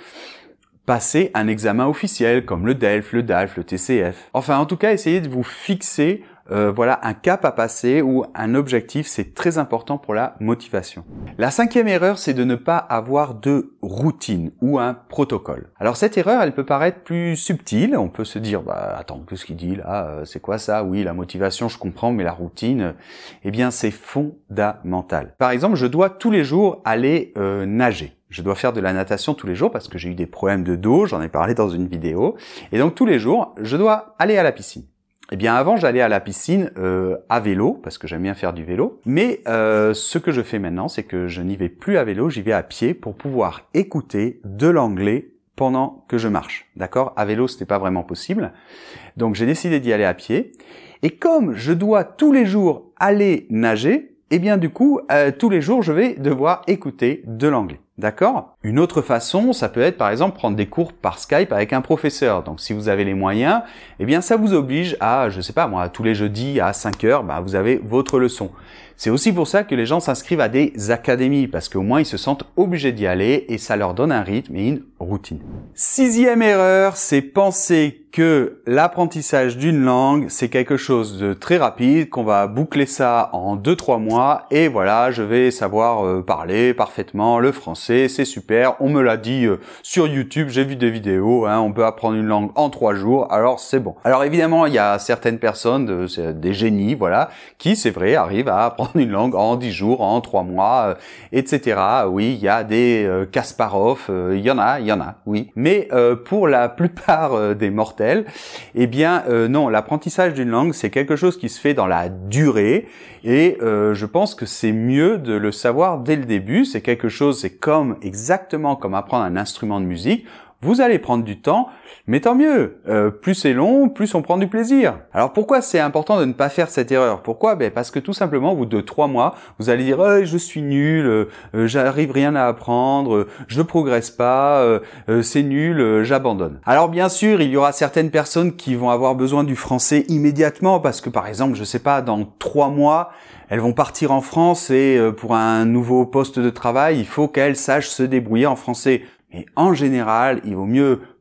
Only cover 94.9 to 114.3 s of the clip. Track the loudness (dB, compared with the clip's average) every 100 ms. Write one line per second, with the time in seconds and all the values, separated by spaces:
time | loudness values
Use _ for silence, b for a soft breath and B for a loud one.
94.9 | 0 0 -2 -2 0 -2 0 0 0 0
95.9 | -2 -4 -4 -6 -4 -4 0 0 2 0
96.9 | 0 0 0 0 B B _ -2 0 0
97.9 | 0 2 2 2 0 0 0 0 -2 -2
98.9 | 0 0 0 0 2 0 0 -4 -2 0
99.9 | 0 0 -2 -2 -4 -2 0 0 2 0
100.9 | -4 B B B -4 -2 -2 0 0 2
101.9 | 2 0 0 -2 0 0 0 0 2 4
102.9 | 2 2 0 -2 -4 -4 -4 -2 2 2
103.9 | 0 -4 -4 -2 0 0 2 2 0 -2
104.9 | -2 -4 -10 -6 -4 -4 -2 2 2 2
105.9 | 2 2 2 -2 0 4 4 2 0 -2
106.9 | -2 0 2 2 0 0 0 -2 -2 -4
107.9 | -2 0 0 -2 B B B B 0 0
108.9 | 2 2 2 0 0 2 2 2 0 0
109.9 | -4 -4 0 0 0 -2 0 0 -2 -2
110.9 | -2 0 2 0 0 -6 -2 0 2 2
111.9 | 0 -2 -8 -4 2 4 4 4 2 B
112.9 | B B B 0 4 4 2 0 2 2
113.9 | 0 -2 0 -2